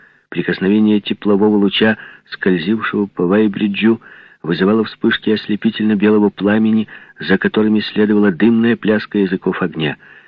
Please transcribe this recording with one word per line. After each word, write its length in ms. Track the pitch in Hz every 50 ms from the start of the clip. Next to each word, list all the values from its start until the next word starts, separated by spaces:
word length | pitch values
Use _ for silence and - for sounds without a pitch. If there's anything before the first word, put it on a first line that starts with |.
| - _ _ _ _ _
Прикосновение 720 | - 87 82 - 87 - 95 95 104 107 107 107 107 104
теплового 560 | - - 104 - - 101 104 98 104 107 107
луча, 420 | 104 101 98 - - 110 110 107 - - - - - _ _
скользившего 760 | - - - 98 92 87 78 95 113 110 110 - - 104 101
по 160 | 98 - -
Вейбриджу, 800 | 90 87 98 107 110 104 98 98 107 104 98 98 104 113 113 113 - - - - - - - _
вызывало 420 | - 78 85 80 95 98 110 113 107
вспышки 460 | - - - - 113 113 - - 110
ослепительно-белого 1000 | 107 104 - - 107 98 - 113 107 - 107 107 110 98 101 107 107 107 104 101
пламени, 580 | - - 95 101 104 110 110 110 110 110 107 - - - - - _ -
за 180 | - - 95
которыми 440 | 95 - 101 - 110 107 107 107 107
следовала 500 | 101 - - 104 107 104 107 104 104 101
дымная 460 | 87 76 101 117 117 113 113 117 117
пляска 420 | - - 113 107 104 - - - 104
языков 420 | 98 90 92 92 - 92 92 -
огня. 360 | 92 85 76 78 78 73 67 - - - - - -